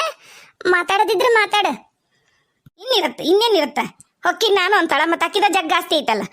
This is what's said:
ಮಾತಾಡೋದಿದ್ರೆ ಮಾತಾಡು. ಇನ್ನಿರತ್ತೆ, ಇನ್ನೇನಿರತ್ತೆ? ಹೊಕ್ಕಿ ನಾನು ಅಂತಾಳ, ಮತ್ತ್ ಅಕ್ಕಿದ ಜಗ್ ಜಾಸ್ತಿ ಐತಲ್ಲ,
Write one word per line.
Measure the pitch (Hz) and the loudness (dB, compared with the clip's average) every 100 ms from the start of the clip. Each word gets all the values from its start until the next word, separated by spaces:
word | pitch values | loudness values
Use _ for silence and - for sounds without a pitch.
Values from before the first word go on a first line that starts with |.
| 640 - - - - _ 349 | 0 -6 -18 -20 -20 _ -2
ಮಾತಾಡೋದಿದ್ರೆ | 359 349 392 415 392 508 | 0 0 0 0 2 2
ಮಾತಾಡು. | 453 403 415 381 233 - _ _ _ _ _ _ _ _ _ | 2 2 0 -2 -4 -12 _ _ _ _ _ _ _ _ _
ಇನ್ನಿರತ್ತೆ, | 466 466 302 - | -2 -2 -2 -4
ಇನ್ನೇನಿರತ್ತೆ? | 294 392 466 381 285 - - - _ _ | 0 2 4 2 0 -4 -6 -10 _ _
ಹೊಕ್ಕಿ | 349 - 427 | -4 0 0
ನಾನು | 392 370 415 | 2 2 0
ಅಂತಾಳ, | 330 285 320 | 0 0 0
ಮತ್ತ್ | 330 | 0
ಅಕ್ಕಿದ | 339 - 403 | -2 0 0
ಜಗ್ | 381 330 | 0 0
ಜಾಸ್ತಿ | 349 339 320 | -2 0 -2
ಐತಲ್ಲ, | 220 214 202 | 0 -4 -4